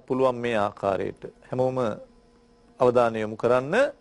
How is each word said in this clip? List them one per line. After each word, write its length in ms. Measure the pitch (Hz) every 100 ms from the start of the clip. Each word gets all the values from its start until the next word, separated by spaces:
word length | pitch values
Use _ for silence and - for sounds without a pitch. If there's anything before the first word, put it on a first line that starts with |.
| -
පුළුවන් 300 | 127 131 120
මේ 200 | 120 113
ආකාරයට. 640 | 101 - 98 95 98 - - -
හැමෝම 340 | - 127 127 131 120 - - _ _ _ _ _ _ -
අවධානය 400 | 127 123 120 113
යොමු 160 | 107 110
කරන්න. 400 | 117 127 135 202 285 -